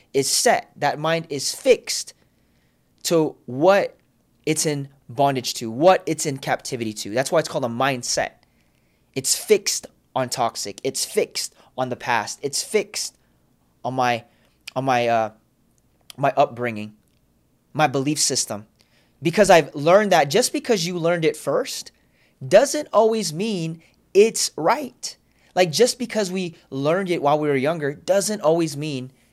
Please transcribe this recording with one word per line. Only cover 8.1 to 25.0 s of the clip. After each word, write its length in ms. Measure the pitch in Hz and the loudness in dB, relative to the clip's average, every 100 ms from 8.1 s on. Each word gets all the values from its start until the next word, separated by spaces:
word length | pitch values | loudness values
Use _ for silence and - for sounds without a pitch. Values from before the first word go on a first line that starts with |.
| - 120 _ _ _ _ _ _ _ _ | -4 -4 _ _ _ _ _ _ _ _
It's 200 | - - | -8 -4
fixed 520 | - - 202 202 - - _ _ | -4 2 2 2 -6 -8 _ _
on 140 | 127 127 | -6 -4
toxic. 520 | - 117 - 101 98 | -2 -2 -4 -12 -6
It's 200 | 135 131 | -6 -4
fixed 500 | - 208 170 - - _ _ - | -4 -2 -2 -4 -10 _ _ -8
on 100 | 127 | -6
the 80 | 123 | -6
past. 440 | - 117 104 - | 0 0 0 -8
It's 200 | 139 - | -8 -6
fixed 540 | - 214 202 - - _ _ _ _ _ _ _ | -2 -2 -2 -8 -10 _ _ _ _ _ _ _
on 100 | 123 | -8
my, 300 | 131 123 117 113 _ _ _ - - | -2 0 0 -6 _ _ _ -12 -6
on 80 | |
my, 240 | 135 123 120 | 0 2 2
uh, 220 | 117 110 - _ _ _ _ _ _ _ - | 0 -2 -6 _ _ _ _ _ _ _ -4
my 160 | 139 139 | -2 2
upbringing, 580 | 147 120 120 110 107 104 _ _ _ _ _ _ _ | 0 0 -6 -6 -10 -14 _ _ _ _ _ _ _
my 140 | 135 151 | -2 0
belief 320 | 135 135 147 | 0 -2 -2
system. 480 | - 123 - 107 104 _ _ _ _ _ | -2 -2 -4 -8 -12 _ _ _ _ _
Because 260 | 151 170 190 | -4 2 6
I've 260 | 175 143 | 6 6
learned 380 | 151 143 185 208 | -2 4 4 6
that 120 | 175 | 4
just 280 | 143 170 254 | 4 2 0
because 340 | 302 - 220 165 | -2 -2 -2 0
you 120 | 180 | -2
learned 260 | 160 175 | 0 2
it 120 | 160 - | 0 -2
first 560 | - 160 269 - - _ _ _ _ _ 135 | -2 -2 -2 -8 -12 _ _ _ _ _ 4
doesn't 420 | 175 277 294 294 | 4 4 -2 0
always 400 | 208 220 226 185 | 2 4 2 -4
mean 500 | 156 220 196 165 165 _ _ _ | -4 -4 -4 -4 -8 _ _ _
it's 380 | 185 220 220 - - | 4 4 4 -6 -2
right. 600 | 156 240 269 - | -2 0 -4 -12